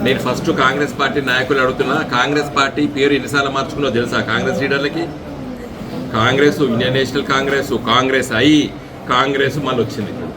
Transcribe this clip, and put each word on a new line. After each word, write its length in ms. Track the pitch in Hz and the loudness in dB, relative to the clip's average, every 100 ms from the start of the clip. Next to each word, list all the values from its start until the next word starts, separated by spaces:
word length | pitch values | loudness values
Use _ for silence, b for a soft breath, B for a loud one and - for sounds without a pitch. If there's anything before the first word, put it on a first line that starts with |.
నేను 160 | 120 135 | 0 0
ఫస్ట్ 320 | 127 123 - | 0 -2 0
కాంగ్రెస్ 480 | 143 131 135 143 123 | 2 2 2 -2 0
పార్టీ 220 | 135 143 | -2 0
నాయకులు 380 | 131 127 131 139 | 0 0 2 2
అడుగుతున్నా, 360 | 127 131 131 147 | 2 0 0 0
కాంగ్రెస్ 640 | 135 123 131 143 143 143 | 0 0 2 0 0 0
పార్టీ 300 | 135 139 147 | 0 0 -2
పేరు 260 | 143 139 | 2 2
ఎన్నిసార్లు 360 | 143 120 143 135 | 2 0 0 0
మార్చుకున్నో 400 | 135 123 - 143 | -2 -4 -2 0
తెలుసా? 320 | 113 120 120 | 0 0 -2
కాంగ్రెస్ 400 | 110 113 123 127 | 0 0 0 0
లీడర్లకి 440 | 143 139 143 160 170 151 - 139 131 - - - - - - | 0 0 0 -2 -6 -8 -12 -10 -10 -10 -12 -12 -10 -8 -4
కాంగ్రెస్, 480 | 117 117 131 147 143 | 0 2 4 4 4
ఇండియన్ 320 | 139 113 127 | 0 2 0
నేషనల్ 300 | 131 131 139 | 0 0 -2
కాంగ్రెస్, 460 | 123 135 139 139 135 | 0 0 0 0 0
కాంగ్రెస్ 640 | 113 120 120 131 135 123 | -2 2 2 4 2 0
అయి 380 | 110 139 151 117 - - - - | 2 6 6 4 -4 -14 -14 -2
కాంగ్రెస్ 480 | 127 135 139 135 139 | 0 2 2 0 0
మళ్ళీ 260 | 131 127 | -2 0
వచ్చింది 260 | 113 - 98 85 82 | -2 -2 -6 -6 -10